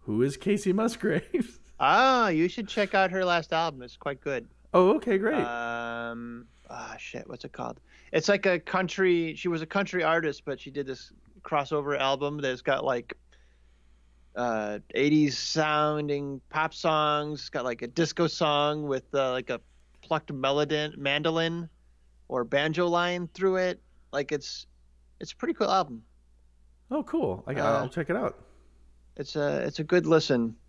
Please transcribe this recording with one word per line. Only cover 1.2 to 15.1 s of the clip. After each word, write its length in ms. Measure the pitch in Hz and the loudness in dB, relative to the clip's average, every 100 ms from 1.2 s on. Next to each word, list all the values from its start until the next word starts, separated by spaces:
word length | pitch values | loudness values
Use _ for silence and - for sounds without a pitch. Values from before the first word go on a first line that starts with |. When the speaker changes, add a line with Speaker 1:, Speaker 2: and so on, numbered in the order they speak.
| - 359 233 - - | -2 -4 -4 -8 -20
Speaker 1:
<laughs> 40 | - | 0
Speaker 2:
Ah, 520 | 131 185 262 254 220 | 4 6 6 4 4
you 180 | 160 175 | 2 0
should 220 | - 202 | 0 -6
check 260 | - 202 196 | -2 0 4
out 160 | 190 | 2
her 140 | 185 185 | 2 0
last 260 | 175 156 | 0 0
album. 300 | 160 165 143 | 0 0 -4
It's 160 | 123 - | -16 -8
quite 240 | - 139 | -6 -6
good. 260 | - 135 - - - | -4 -4 -6 -20 0
Speaker 1:
Oh, 180 | - 185 285 | 4 6 4
okay, 220 | 247 196 | 2 0
great. 180 | 202 302 | 2 0
Speaker 2:
Um, 1000 | 120 120 117 117 117 117 117 117 120 120 120 _ - | -2 -2 -4 -4 -6 -6 -8 -8 -10 -14 -18 _ -18
ah, 260 | 117 117 110 | -14 -12 -14
shit, 300 | - 127 - | -12 -12 -12
what's 140 | 123 | -14
it 80 | - | -14
called? 300 | - 120 117 _ - - | -10 -10 -10 _ -20 0
It's 160 | - 160 | 0 4
like 160 | 202 202 | 4 4
a 140 | 175 | 2
country, 760 | - 190 185 - 190 175 165 151 | 0 -2 -2 2 4 4 2 -4
she 140 | 175 | -4
was 120 | 165 | -4
a 40 | 160 | -2
country 360 | 196 202 185 | -2 -2 0
artist, 420 | 156 165 160 139 - | 2 2 0 -6 -8
but 120 | 135 | -10
she 140 | - | -8
did 160 | 139 135 | -8 -6
this 240 | 131 - - - - | -8 -12 -20 -20 -20
crossover 560 | - 151 139 156 143 143 | -4 -2 0 -2 -2 0
album 380 | 135 135 143 147 | 0 0 -2 -2
that's 240 | 135 127 | -4 -4
got, 240 | - 135 135 | 0 0 0
like, 320 | 123 120 - _ - - _ _ _ _ - _ _ - - | -2 -4 -16 _ -20 -20 _ _ _ _ -20 _ _ -16 -4
uh, 440 | 123 110 104 104 - | -2 -2 -2 -6 -6
eighties 440 | - 143 | 0 4